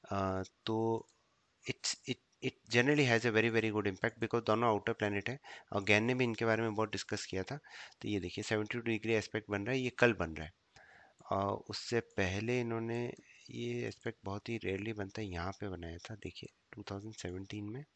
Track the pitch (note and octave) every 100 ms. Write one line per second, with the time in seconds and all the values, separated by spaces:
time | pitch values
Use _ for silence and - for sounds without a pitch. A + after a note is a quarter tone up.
0 | - G2 F#2+ F#2+ F#2 _ - A2 A2+ A2+
1 | - _ _ _ _ _ - - - -
2 | - - _ _ - - - A#2 B2+ D3
3 | C3 A2+ A#2+ G#2+ A2+ A2+ A2 G#2 G2+ F#2
4 | A2+ - A#2 A#2+ A2 A2 A#2 G#2 G#2+ A2+
5 | G#2 G2+ G2 C3 - - - G2+ G2 G#2
6 | A2+ B2+ B2 G#2+ A2+ A2 A2+ G#2 G#2+ G2
7 | - G#2 - F#2 F#2+ D3 - - - -
8 | - G#2 F2+ - G#2+ A2 G#2+ A#2+ A#2 A2+
9 | A2 A2 G#2 A2 - G2+ G2+ C3 B2+ -
10 | B2 G#2 E2 D#2 D#2+ _ _ - - -
11 | - _ - G2 G2 G2+ - G2+ - A#2
12 | - - F#2 F#2+ A2+ B2 A#2+ A2+ A2+ A#2
13 | A#2+ - - - - A#2+ A#2+ A#2+ A#2 -
14 | - - - G2+ - A#2 F#2+ F#2+ G#2+ G#2+
15 | G2 G#2 G#2 F2 F2 G2 G#2 F2+ E2+ E2+
16 | - G#2+ F#2 - - _ _ - G2+ G2+
17 | G#2+ A2 F#2+ F#2 G2 G#2 G#2 A#2+ D3